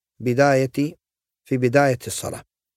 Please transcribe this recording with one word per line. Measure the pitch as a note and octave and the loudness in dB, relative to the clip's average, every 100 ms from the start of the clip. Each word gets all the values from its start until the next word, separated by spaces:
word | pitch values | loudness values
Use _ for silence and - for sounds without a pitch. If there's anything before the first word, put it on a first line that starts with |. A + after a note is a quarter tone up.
| _ - | _ -6
بداية، | A#2+ B2 C#3+ C3 C3 - D3 - _ _ _ _ | -2 2 4 2 0 -4 -6 -8 _ _ _ _
في | - C3 | -6 -2
بداية | B2 C#3 C#3 A#2+ - | 2 2 2 0 -6
الصلاة. | - - - - _ _ | -10 -10 -12 -18 _ _